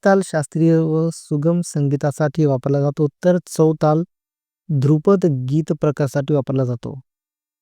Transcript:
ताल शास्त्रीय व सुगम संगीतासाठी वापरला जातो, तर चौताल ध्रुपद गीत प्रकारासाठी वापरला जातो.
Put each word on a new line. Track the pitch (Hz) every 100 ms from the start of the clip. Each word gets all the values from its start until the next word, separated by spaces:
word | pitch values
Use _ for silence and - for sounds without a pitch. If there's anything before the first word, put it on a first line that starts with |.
| 202
ताल | 196 190
शास्त्रीय | 160 147 156 165 160
व | 160 156 165
सुगम | - - 151 156 175
संगीतासाठी | 170 151 143 139 151 - 151 - 147
वापरला | 131 135 143
जातो, | 143 139 147
तर | - 180 180 -
चौताल | - 160 160 156 156 175 _ _ _ _ _ -
ध्रुपद | 143 135 156 196 196 180 135 127
गीत | 151 156 160
प्रकारासाठी | 151 139 143 147 135
वापरला | 147 131 135 123
जातो. | 120 120 131 - _ _ _ _ _